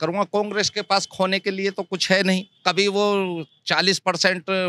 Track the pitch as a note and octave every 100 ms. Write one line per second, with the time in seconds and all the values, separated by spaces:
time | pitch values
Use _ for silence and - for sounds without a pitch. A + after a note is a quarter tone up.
0 | D#3+ F#3 G3+ G#3 G#3 G3+ F#3+ G#3+ G3+ G3
1 | - - F#3 F#3+ G3+ F#3+ G3 G3 F#3 F#3
2 | - F#3+ F#3+ F#3 G3+ _ - F3+ G3+ G3
3 | G#3 G3+ F#3 E3+ D#3 _ - D#3+ F3+ F#3
4 | - E3+ F#3+ F3+ E3 F#3+